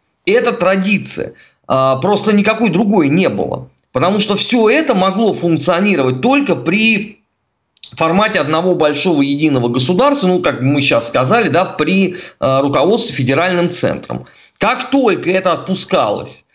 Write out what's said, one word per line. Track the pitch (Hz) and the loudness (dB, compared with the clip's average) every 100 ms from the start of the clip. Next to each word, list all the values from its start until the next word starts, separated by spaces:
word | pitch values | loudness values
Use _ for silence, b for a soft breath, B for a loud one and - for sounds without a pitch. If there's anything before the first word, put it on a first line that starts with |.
| _ _ | _ _
И | - | 0
это | 226 240 | 0 0
традиция. | 202 180 196 190 185 - - - b b b - | 0 0 0 0 -2 -4 -8 -10 b b b -4
А, | 131 131 131 | 0 2 0
просто | 185 208 208 | 0 0 2
никакой | 208 208 220 226 | 2 2 0 0
другой | 170 214 208 143 | 0 2 2 2
не | 170 165 | 2 0
было. | 101 78 - - _ _ | -2 -6 -8 -12 _ _
Потому | 127 170 208 | -2 0 0
что | 202 202 | -2 -2
всё | - 247 214 | 0 2 2
это | 277 294 | 2 2
могло | 208 190 185 220 | 0 0 0 0
функционировать | - 170 156 165 175 202 175 127 127 | 0 0 0 0 0 2 0 0 0
только | 233 277 285 | 0 0 0
при | 135 165 196 220 214 208 - _ _ _ _ _ _ - - | -2 0 0 2 0 -4 -16 _ _ _ _ _ _ -12 -4
формате | 160 180 214 180 | 0 2 2 0
одного | 143 160 185 | 0 0 0
большого | 170 156 143 185 151 | 2 2 0 0 2
единого | 139 143 156 135 120 | 2 2 0 2 0
государства, | 120 127 185 285 285 185 | 0 0 2 2 2 0
ну, | 180 | 0
как | 156 117 | 0 0
мы | 127 143 | 0 0
щас | 139 147 - | 2 0 0
сказали, | 131 131 226 190 | -2 2 2 2
да, | 151 | 0
при, | 180 - 151 190 185 180 B B | 0 -2 0 0 0 -2 B B
э, | 131 135 | 0 2
руководстве | 143 139 156 226 - | 2 2 2 0 -2
федеральным | - 127 135 180 180 175 | -4 0 0 0 0 0
центром. | - 104 - - 62 - B B B | -2 -4 -4 -8 -10 -10 B B B
Как | 202 - - | -2 -2 0
только | 277 233 170 165 | 0 2 0 0
это | 190 185 | 0 0
отпускалось | 156 131 190 - 180 113 101 - - _ | -2 -4 -6 -2 0 0 -2 -6 -16 _